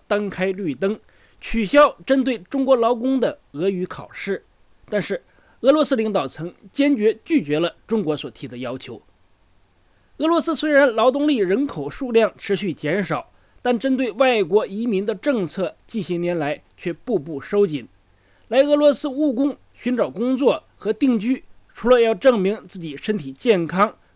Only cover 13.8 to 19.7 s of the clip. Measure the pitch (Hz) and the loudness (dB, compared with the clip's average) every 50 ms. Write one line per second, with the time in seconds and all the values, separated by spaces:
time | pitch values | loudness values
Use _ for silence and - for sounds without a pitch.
13.8 | - 269 262 247 262 226 180 220 262 254 247 220 185 151 185 214 190 - 196 208 | 0 0 0 0 -2 -2 0 0 2 2 2 2 0 2 2 0 0 -2 -4 -6
14.8 | 233 247 208 185 208 208 214 185 - 294 269 220 185 156 - 185 185 156 - _ | -4 -2 -2 -2 -2 -4 -6 -2 -2 -2 0 0 -2 -4 -4 -6 -6 -6 -6 _
15.8 | _ - - 220 165 - 180 175 175 175 175 165 147 143 151 - _ _ _ - | _ -10 -8 -8 -6 -4 -4 -4 -2 -2 -2 -2 -4 -4 -6 -8 _ _ _ -10
16.8 | - 170 170 - - - 233 170 139 165 156 139 - - 202 202 202 175 151 135 | -8 -8 -8 -8 -4 -4 -4 -4 -4 -6 -10 -12 -8 -2 0 2 2 2 0 -6
17.8 | 110 - _ _ _ _ _ _ _ _ _ _ _ - - 262 285 285 294 294 | -10 -14 _ _ _ _ _ _ _ _ _ _ _ 0 2 2 4 4 4 4
18.8 | 294 294 262 - - 294 254 277 311 294 240 226 277 294 254 - _ _ | 6 4 4 2 -2 -6 -2 0 0 0 2 0 0 -2 -2 -6 _ _